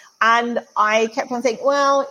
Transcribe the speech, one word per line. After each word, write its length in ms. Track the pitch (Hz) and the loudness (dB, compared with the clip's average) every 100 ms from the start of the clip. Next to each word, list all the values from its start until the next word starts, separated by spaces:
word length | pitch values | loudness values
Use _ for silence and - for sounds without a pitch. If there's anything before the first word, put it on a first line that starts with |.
| - - | -18 -2
And 380 | 220 233 240 233 - - | 2 2 0 -6 -6 -2
I 300 | 214 220 226 | 2 2 0
kept 240 | 240 - | -4 -6
on 100 | 240 | -4
thinking, 240 | 254 226 269 | -4 -2 -2
well, 440 | 285 277 277 269 | 2 2 0 -2